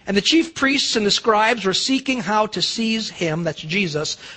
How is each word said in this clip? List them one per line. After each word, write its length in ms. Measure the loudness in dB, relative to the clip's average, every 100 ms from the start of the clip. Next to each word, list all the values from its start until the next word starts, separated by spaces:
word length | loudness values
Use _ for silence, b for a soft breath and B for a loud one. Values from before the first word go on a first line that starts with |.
| -2
And 100 | 0
the 60 |
chief 320 | 4 4 2
priests 420 | 0 0 2 0 0
and 80 |
the 60 | 2
scribes 560 | 0 2 4 4 2 0
were 80 |
seeking 480 | 0 0 0 0 -4
how 240 | 0 0 0
to 160 | -2
seize 480 | -4 -2 -2 -2 -4
him," 340 | -4 -2 -2
that's 160 | -2 -6
Jesus, 560 | -4 -2 -2 -2 -6 -8 B